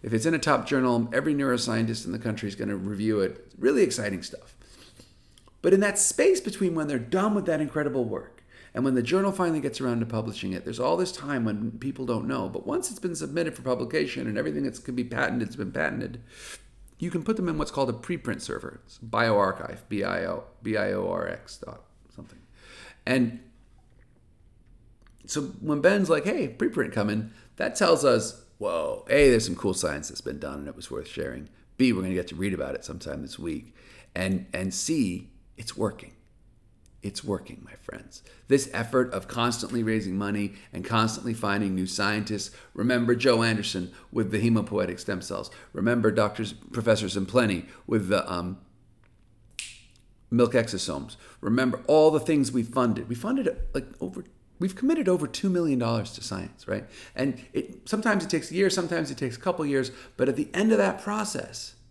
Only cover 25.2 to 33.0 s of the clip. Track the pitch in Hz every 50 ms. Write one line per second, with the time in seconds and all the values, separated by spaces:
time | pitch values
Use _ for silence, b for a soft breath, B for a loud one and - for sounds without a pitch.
25.2 | - - - 147 139 131 - - - 156 151 147 143 180 202 202 190 160 160 151
26.2 | - 202 359 320 202 131 - - - 320 - 160 127 - - 113 104 107 104 110
27.2 | 110 B B B B B B - - - - - 196 175 165 139 143 135 120 113
28.2 | 101 - - - - - - _ 104 98 85 82 76 73 - - - - - 147
29.2 | 147 135 123 113 113 113 87 - - 98 90 - - 82 71 76 76 - - -
30.2 | - 65 67 71 73 71 69 71 71 71 - - - - - 62 - - - -
31.2 | 73 67 62 67 76 - b b b b - - 131 127 110 92 95 92 90 90
32.2 | 90 - 76 80 92 101 87 - 69 67 - - - - 71 -